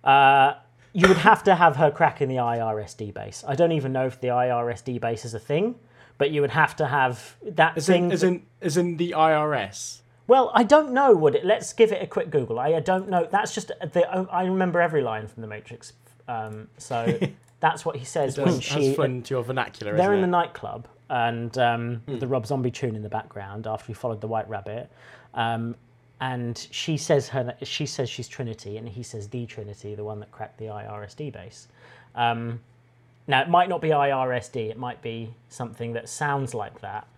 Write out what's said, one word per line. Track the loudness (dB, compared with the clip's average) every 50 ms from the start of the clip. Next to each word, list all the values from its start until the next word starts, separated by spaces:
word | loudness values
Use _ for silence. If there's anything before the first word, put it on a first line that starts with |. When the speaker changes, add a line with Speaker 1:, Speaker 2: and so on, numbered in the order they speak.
Speaker 1:
Uh, | 4 6 6 8 8 8 8 8 6 4 2 -2 -16 _ _ _ -20 _ 2
you | 4 6
would | 6 6 8
have | 8 6 6 8 6
to | 4 6
have | 8 8 6 6
her | 6 2 2
crack | 4 4 2 2 2 0
in | -2 -2
the | 0 0
I | 0 0 0 0
R | -2 -2 -2 -4
S | -6 -10 -10
D | -10 -10 -10
base. | -10 -10 -12 -12 -14 -12 -6
I | -4 2
don't | 2 4 4
even | 4 0 -2 -2
know | -2 0 -2
if | -2 -4 -4
the | -4 0
I | 0 2 2 2
R | 2 0 0 -2
S | -4 -6
D | -6 -6 -6 -4
base | -2 -4 -4 -4 -8
is | -10 -10
a | -10
thing, | -4 -2 0 0 0 -2 -4 -8 _ _ _ -20 -20 -20 -4 _
but | -2 0
you | 2 0
would | 0 2
have | 4 2 2 2 2
to | -4 -2
have | 0 2 2 2 2 0 -4 -12 -20 -20 _
that | -14 -6 2 2 2 2 2
Speaker 2:
As | -2 2
Speaker 1:
thing | 2 4 4 4
Speaker 2:
in, | 0
as | 0 2
Speaker 1:
that | 2
Speaker 2:
in, | 0 0 0 -6 _ _ _
as | -6 -2 0
in | 0 0 0 0
the | -2 -2 -2 2
I | 2 4 4 4
R | 2 2 0 0
S? | -2 -4 -6 -8 -12 -14 -14 -14 -18 _ _ _ _ _
Speaker 1:
Well, | 4 6 6 6 4 4
I | 2 6
don't | 8 6 6 6 4
know. | 0 4 6 8 8
Would | 8 6 4 4
it? | 4 2
Let's | 2 0 0 0 -10
give | 4 6 6 6
it | 6 -2
a | -6 -4
quick | -4 -4 -4 0
Google. | 0 -2 0 0 -4 -2
I, | 0 2 2
I | 2
don't | 2 0 0 0 0 0
know. | 0 0 0 2
That's | 0 0 0 0 -6
just | -8 -8 -8 -10 -10 -10 -2
the, | 0 0 0 2
I | 0 -4 -4 -2 -2 -2 0
remember | 0 0 0 0 2 2 2
every | 2 2 2 0
line | 0 0 -4 -6 -8 -10
from | -14 -14
The | -12
Matrix. | -12 -12 -12 -14 -16 -20 -18 -18 -20 -20 _ _ -20 _ _ _
Um, | -8 -8 -8 -6 -8 -10 -14 -16 -18 _ -20
so | -10 -6 -4 -2 0 0 0 0 -2 -6 -6 _
Speaker 2:
<laughs> | _ _ _ _
Speaker 1:
that's | -2 -2 -2 0 -6
what | -6 -6
he | -6 -12
says | -6 -2 -2 -2 -2 -2 0
Speaker 2:
It | 2
Speaker 1:
when | 2 2
Speaker 2:
does, | 0 -2
Speaker 1:
she | -4 0 2 2 2
Speaker 2:
has | 2
fun | 2 0 0 -2 -6
to | -6 -4 -4
your | -4 -4
vernacular, | -2 -4 -4 -4 -4 -8 -8 -6 -2 0
Speaker 1:
they're | 2 2 4 2
Speaker 2:
isn't | 2 2
Speaker 1:
in | 2
the | 2
Speaker 2:
it? | 2
Speaker 1:
nightclub, | 0 0 -6 -12 -10 -10 -10 -10 -14 -16 -20 _ _ _
and, | -2 0 0 0 0 -4 -6 -6 0 2
um, | 2 2 2 0 -2 -4 -6 -8 -8
Speaker 2:
Hmm. | -8 -6 -6
Speaker 1:
the | -2
Rob | -2 -2 -2 -2
Zombie | -2 -4 -2 -2 -2
tune | -4 -2 -4 -4 -4
in | -6
the | -8 -6
background | -8 -8 -8 -8 -14 -14 -12 -10 -12 -10 -6 -6
after | -6 -6 -8
we | -12 -12
followed | -8 -6 -6 -6 -6
the | -6
White | -4 -4 -4 -4 -4
Rabbit. | -8 -10 -8 -8 -10 -10 -12 -14 _ _ -20 -20 -20 -20 -20 _ -6
Um, | -4 -2 -2 -2 -4 -6 -8 -8 _ _ _ _ _ _ _ _ _
and | -6 -6 -4 -6 -6 -6 -8 -10 -12 -12
she | -10 -8 -4 -4 -4
says | -4 0 0 0 0 0 -2
her, | -6 -4 -4 -6 -8 _
she | -12 -10 -8 -8 -6
says | -6 -4 -6 -6 -6
she's | -6 -12 -12
Trinity, | -12 -10 -10 -10 -10 -10 -12 -12 -12 -12 -12
and | -12 -12
he | -12 -14
says | -14 -12 -12 -12 -12 -10
the | -10 -10 -10
Trinity, | -10 -12 -14 -14 -14 -14 -14 -14 -14 -12
the | -10
one | -10 -10 -10 -12
that | -14 _
cracked | -14 -14 -14 -14 _ -14
the | -14 -12
I | -12 -12 -12
R | -12 -14 -14 -14
S | -16 -12
D | -12 -12 -12
base. | -12 -14 -18 -18 -20 -20 -20 _ _ _ -20 -20 -20 -20 -20 _ _
Um, | 0 0 0 0 -2 -4 -8 -8 -10 _ _ _ _ _ _ _ _ _ _ _ _ _ 0
now, | 2 2
it | 2 4
might | 4 4 4 4
not | 0 -2
be | 0 2
I | 2 4 4 2
R | 2 0 0 0
S | -2 -2 -4 -6
D. | -8 -6 -6 -6
It | -8 -8
might | -10 -10 -10 -10
be | -10 -8 -8 -8 -10 -12 -14 _ _ _
something | -12 -10 -10 -10 -8 -10 -8 -6
that | -6 -8 -8 -10
sounds | -6 -4 -2 -2 0 -2 -4 -4 -6
like | -8 -8 -8 -12 -14
that. | -14 -12 -12 -12 -12 _ _